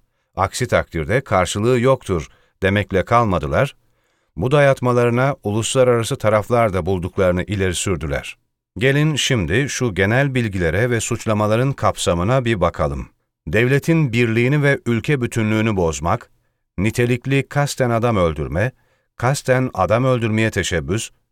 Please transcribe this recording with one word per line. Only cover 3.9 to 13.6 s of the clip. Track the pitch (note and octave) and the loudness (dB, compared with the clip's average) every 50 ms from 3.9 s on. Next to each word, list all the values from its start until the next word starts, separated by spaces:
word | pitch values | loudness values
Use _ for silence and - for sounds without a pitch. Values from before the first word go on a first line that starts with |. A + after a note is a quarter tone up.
| _ _ _ _ _ _ _ _ - | _ _ _ _ _ _ _ _ -8
Bu | - - C3 | -6 -2 0
dayatmalarına | D3+ D3 C#3+ C#3 C3 - B2+ B2 A#2+ B2 A#2+ A#2+ A#2 B2 C3 C#3+ C3+ - - | 2 4 4 4 4 2 0 0 2 2 2 2 2 2 0 0 -2 -4 -4
uluslararası | G#2 G2+ A2 G#2+ - - C3 B2+ B2+ A#2+ A#2 A2 - - | -4 -2 -2 -2 0 2 2 4 4 4 2 0 -2 -4
taraflar | - - G#2+ G#2+ G#2 G2 - A#2+ A#2+ A#2 G#2+ F2+ | -2 0 2 2 2 0 0 2 2 2 2 0
da | F#2+ D#2+ | -2 -2
bulduklarını | F2+ G2 F2+ E2+ F#2 - G2+ F#2+ F2+ F2 F2+ F2 | -2 -2 -2 -4 -4 -2 0 2 2 2 0 -2
ileri | - G#2 G2 F#2+ F#2 E2+ | -2 -2 -2 -2 -2 -2
sürdüler. | - - G#2 F#2 D2 D#2 D2 C#2 B1+ - - - _ _ _ _ _ _ _ - | -2 -4 -4 -4 -4 -4 -6 -6 -6 -8 -10 -16 _ _ _ _ _ _ _ -6
Gelin | - B2 C3+ C3+ D3 D3+ D#3 D3+ | -2 0 2 2 2 2 0 0
şimdi | A#2 - - C#3 A2+ E2+ D2 F2+ B2+ C#3+ B2 | 0 0 0 0 0 0 0 0 -2 -2 -2
şu | - - B2+ A#2+ F2 | -4 -4 -4 -2 0
genel | F#2 F#2+ G2+ A2+ C3 C#3+ C#3 B2+ | 0 0 2 2 2 0 0 0
bilgilere | B2+ A#2 G#2+ F#2+ F#2+ F2 D#2+ E2 G2 A#2+ B2 | -2 -2 -2 -2 -2 -2 0 0 0 0 0
ve | A#2+ A2 | -2 -2
suçlamaların | - - A#2+ G#2+ - A2+ G#2+ G#2 G#2+ G#2 A2 A#2 C3 C#3 C3+ | -2 -4 -6 -4 -2 -2 0 0 0 0 0 0 0 -2 -2
kapsamına | - A2 G2+ - - - G2 F2 E2+ F2+ G#2 C3 C3+ A#2+ | -2 -2 -2 -2 -2 -2 0 0 0 0 0 0 0 0
bir | A#2 A2+ F2+ | 0 0 0
bakalım. | F2 E2 - - D#2+ C#2+ C#2 C2 B1 - _ _ _ _ _ _ - | 0 -2 0 -2 -4 -4 -4 -6 -10 -14 _ _ _ _ _ _ -8
Devletin | D#2+ D2 G#2+ | -2 0 2